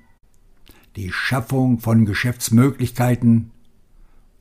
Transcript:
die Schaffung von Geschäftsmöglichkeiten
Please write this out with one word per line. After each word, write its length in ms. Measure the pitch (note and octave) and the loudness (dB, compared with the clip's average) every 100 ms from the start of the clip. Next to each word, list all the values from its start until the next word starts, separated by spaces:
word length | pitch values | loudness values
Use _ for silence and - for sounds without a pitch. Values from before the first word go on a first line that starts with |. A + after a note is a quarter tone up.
| _ _ _ _ _ _ - - _ | _ _ _ _ _ _ -20 -20 _
die 160 | - F#2+ | -14 -10
Schaffung 720 | - - B2+ B2 C3 C3 A#2 | -8 -4 -4 -2 0 0 0
von 240 | A#2 A2+ | 2 2
Geschäftsmöglichkeiten 1500 | G#2+ G2 B2+ A#2+ - A#2 C3+ B2+ A#2+ - B2 A#2+ A#2+ A#2 A2+ _ _ _ _ _ - _ _ _ | 2 0 -4 -6 0 2 2 0 -6 -2 -2 0 2 2 0 _ _ _ _ _ -20 _ _ _